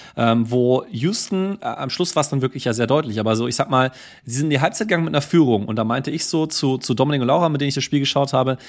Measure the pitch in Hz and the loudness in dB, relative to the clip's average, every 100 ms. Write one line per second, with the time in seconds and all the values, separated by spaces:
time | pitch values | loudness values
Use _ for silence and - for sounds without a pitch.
0 | - - 117 113 113 123 123 127 - 143 | -16 0 2 4 2 2 4 2 0 -4
1 | 151 226 - 190 190 196 120 117 127 - | -2 -2 -2 -2 -2 -4 -8 -6 -8 -4
2 | 180 - 139 139 127 - 123 113 117 143 | -2 0 0 0 -2 -2 -4 -2 2 0
3 | 131 107 107 110 120 117 131 131 131 - | 0 -2 0 0 0 -2 0 2 0 -2
4 | - - - 123 151 139 160 - 214 175 | -18 -18 -8 -4 0 2 0 0 0 0
5 | 165 147 - 170 139 107 104 107 110 123 | 0 -2 2 4 4 4 0 -2 -2 -2
6 | 147 156 - 165 156 - 139 131 - 120 | -4 -4 -2 -2 -2 -2 -2 -2 -2 0
7 | 135 143 123 156 170 143 143 139 - 147 | 2 2 2 2 2 0 -2 -2 -2 0
8 | 139 143 139 135 131 127 | 0 0 0 2 0 -2